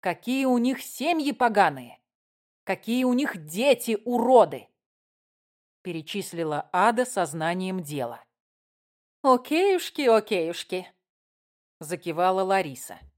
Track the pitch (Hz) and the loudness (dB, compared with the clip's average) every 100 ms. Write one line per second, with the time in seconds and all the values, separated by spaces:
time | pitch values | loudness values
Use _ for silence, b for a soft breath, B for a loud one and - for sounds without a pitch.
0 | 190 175 - 262 262 247 240 262 - - | -4 -4 -4 -2 0 2 0 -4 -8 -6
1 | 285 339 285 240 240 208 180 135 120 - | -2 0 -2 0 2 4 2 2 -16 -20
2 | _ _ _ _ _ _ - 185 - 240 | _ _ _ _ _ _ -6 -6 -2 0
3 | 254 247 294 185 151 170 269 254 - 214 | 2 0 -2 -6 -10 -2 2 2 2 -4
4 | - 233 240 254 170 139 - _ _ _ | -2 0 6 6 6 2 -16 _ _ _
5 | _ _ _ _ _ _ _ _ 180 165 | _ _ _ _ _ _ _ _ -10 -8
6 | 151 202 - 170 160 147 - 180 208 233 | -6 -8 -6 -4 -2 -2 -2 2 4 4
7 | 247 - 165 156 160 180 185 185 147 147 | -2 -2 -4 -2 -2 -2 -4 -6 -6 -6
8 | 120 120 _ _ _ _ _ _ _ _ | -6 -8 _ _ _ _ _ _ _ _
9 | _ _ 277 247 254 311 392 370 - - | _ _ 2 2 2 0 2 0 -2 -2
10 | 269 220 214 196 165 170 - 185 - _ | 4 4 2 -2 -2 -6 -8 -8 -10 _
11 | _ _ _ _ _ _ _ _ 151 170 | _ _ _ _ _ _ _ _ -10 -8
12 | 170 160 180 190 190 190 170 131 - 82 | -6 0 2 2 2 0 -2 -8 -16 -18
13 | - | -20